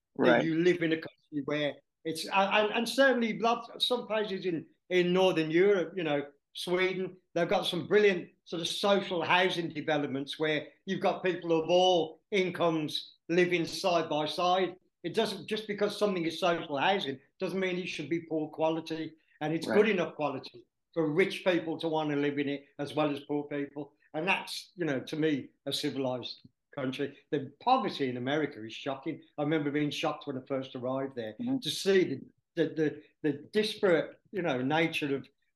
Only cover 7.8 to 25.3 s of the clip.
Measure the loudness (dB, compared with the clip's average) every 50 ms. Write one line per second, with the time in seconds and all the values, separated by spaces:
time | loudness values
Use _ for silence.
7.8 | 0 4 4 6 6 6 4 2 -2 -8 _ _ _ -10 -8 -6 -4 -4 -4 0
8.8 | 2 4 4 4 2 0 -2 -2 0 2 4 4 4 4 2 0 -4 -4 -4 -6
9.8 | -2 0 0 0 0 0 -2 -4 -6 -6 -6 -2 -2 0 0 -2 -4 -6 -14 _
10.8 | -6 -6 -4 0 0 0 0 0 0 -2 -2 -2 0 0 2 2 2 4 4 6
11.8 | 6 6 6 4 2 0 -6 -14 _ -4 0 0 0 0 0 0 0 2 2 0
12.8 | -2 -2 -6 -8 -10 -12 -20 _ _ 0 2 2 4 4 2 0 -2 -2 -4 -2
13.8 | 0 2 2 2 0 0 -2 -2 -2 -2 -2 -2 0 2 2 2 2 0 -4 -8
14.8 | _ _ _ _ -10 -6 -2 0 0 0 -2 -6 -8 -6 -6 -6 -4 -4 -4 -2
15.8 | -2 -2 0 0 -2 0 0 0 -2 -4 -2 0 0 0 0 0 -2 -4 -2 0
16.8 | 2 2 2 2 0 -4 -8 -10 _ _ _ -8 -6 -4 -2 -2 -2 -2 -2 -4
17.8 | -6 -6 -8 -8 -6 -4 -4 -4 -4 -4 -4 -4 -4 -4 -4 -2 -2 0 0 -2
18.8 | -4 -6 -6 -8 -8 -8 -12 _ _ _ _ -6 -4 -2 -2 -2 -2 2 4 4
19.8 | 4 4 4 0 -2 -4 -4 -4 -4 -4 -4 -6 -10 -12 -16 -20 -20 _ _ _
20.8 | _ _ -4 -2 -2 0 2 2 2 2 0 -2 0 2 2 2 0 -2 -4 -4
21.8 | -2 -2 0 0 0 0 0 0 0 0 0 -2 -2 -4 -4 -6 -8 _ _ -10
22.8 | -8 -6 -2 0 0 0 -2 -4 -6 -4 -4 -4 -4 -4 -6 -6 -6 -8 -8 -12
23.8 | -14 -14 _ _ _ _ -8 -4 -2 -2 -2 -2 -4 -8 -12 -12 -14 -12 _ -6
24.8 | -4 -2 -2 -4 -4 -6 -4 -2 0 0